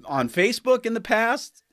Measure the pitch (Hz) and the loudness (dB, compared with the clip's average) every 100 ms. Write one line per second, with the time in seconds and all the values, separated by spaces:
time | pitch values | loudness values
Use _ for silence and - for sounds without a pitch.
0 | - 139 123 175 202 226 254 254 233 226 | -6 -2 -2 2 0 2 2 2 0 -4
1 | - 214 233 277 - _ _ | 0 0 2 -2 -6 _ _